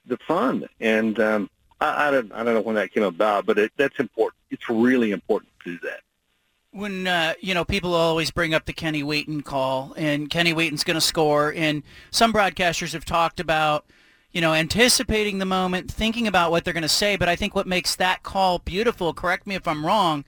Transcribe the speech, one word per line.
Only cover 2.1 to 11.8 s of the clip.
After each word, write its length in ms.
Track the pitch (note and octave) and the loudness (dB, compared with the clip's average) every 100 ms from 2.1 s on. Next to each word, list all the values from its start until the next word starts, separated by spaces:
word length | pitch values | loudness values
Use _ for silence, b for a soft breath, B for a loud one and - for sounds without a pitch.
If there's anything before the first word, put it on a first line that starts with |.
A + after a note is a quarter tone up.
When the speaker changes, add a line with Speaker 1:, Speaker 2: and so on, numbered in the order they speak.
Speaker 1:
don't, 200 | C3+ G#2+ | 2 -2
I 120 | G2+ | -4
don't 100 | A#2 | 0
know 60 | A2+ | 0
when 160 | G#2 G#2+ | 0 -2
that 160 | F#2+ | -2
came 100 | - | 0
about, 440 | G2+ E2 G#2+ G2+ F#2 | 0 2 2 2 2
but 120 | G#2 | 2
it, 140 | A2 - | 2 2
that's 220 | C#3 - | 0 0
important. 380 | A2+ - G2+ - _ | -4 -2 -2 -4 _
It's 180 | C3 - | -10 -2
really 420 | A2+ B2 B2+ A2+ | 2 4 4 2
important 400 | F#2+ - G#2 - _ | -2 -2 -2 -4 _
to 80 | A#2 | -14
do 60 | C3+ - | -10 -10
that. 120 | - - _ _ _ _ _ _ | -12 -16 _ _ _ _ _ _
Speaker 2:
When, 360 | F#3+ G#3 F#3+ F#3 | -12 -8 -6 -2
uh, 260 | F3 D#3+ - | 0 0 -2
you 120 | F#3+ | -4
know, 100 | F3+ | -2
people 300 | D#3+ D3+ F3 | 0 -2 0
always 360 | E3+ E3 E3 D3+ | 2 2 2 0
bring 240 | - E3 | -2 0
up 120 | D#3 D#3 | 0 -2
the 60 | |
Kenny 300 | - D#3+ D3+ | -6 -4 -4
Wheaton 400 | C#3+ D3+ D3 D3+ | -2 -4 -4 -8
call, 500 | - C#3 C3 C3 C3+ - | -6 -2 -2 -2 -6 -4
and 340 | D#3 D3 D3 | -2 -2 -2
Kenny 220 | E3+ E3+ | 0 0
Wheaton's 320 | D#3+ E3 D3 | 0 0 -2
gonna 160 | - D#3+ | -2 0
score, 520 | D3+ - D3+ D3 D3+ D#3+ | 0 2 2 2 2 0
and 260 | D#3 D3+ | -2 -2